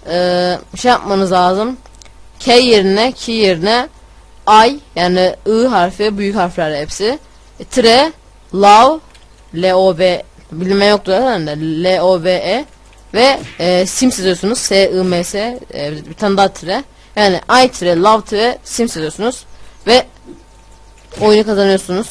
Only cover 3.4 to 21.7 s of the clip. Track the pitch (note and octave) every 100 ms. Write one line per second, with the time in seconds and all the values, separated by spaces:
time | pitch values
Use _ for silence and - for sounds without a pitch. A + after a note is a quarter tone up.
3.4 | G3+ F3 F#3 A#3 D4 - - - - -
4.4 | - A3 A3+ C#4+ - - F3+ F3+ F#3 -
5.4 | - A3 B3+ G#3+ F3 F#3 G#3+ G3+ G3+ G3+
6.4 | F3+ F3 D#3 D3 D3+ - G#3 D4 - -
7.4 | - - - - A3+ A#3+ D#4 - - -
8.4 | _ F#3 G3+ G#3+ B3+ D#4+ - - - -
9.4 | - E3 F#3 F#3 F#3+ E3 F#3 F3 - -
10.4 | - D#3 F#3 G3 G3+ G#3 F#3+ F#3+ C4 G#3
11.4 | D3+ D3 D#3+ D#3 F3+ F#3 F3 F#3 E3+ F3+
12.4 | E3+ A3 D4 - - - - F#3+ B3+ C4+
13.4 | - - E3+ F3+ F#3+ - B3+ A#3+ F#3 F3+
14.4 | F#3+ B3 - G3 F#3+ F#3 F#3 F3 F3+ G3+
15.4 | A3 B3 - - D3 D3+ D3 D#3+ G#3 G3
16.4 | G3 F#3+ E3 G#3 C#4+ _ - - G#3 F3
17.4 | - A#3+ B3+ - F3 E3+ G3 A3 G#3 G3+
18.4 | A#3 - - - A#3 F3 D#3 - A3 B3+
19.4 | - - - - G3+ A#3+ - - - -
20.4 | - - - - - - - - G#3+ G#3+
21.4 | G#3+ G3+ G3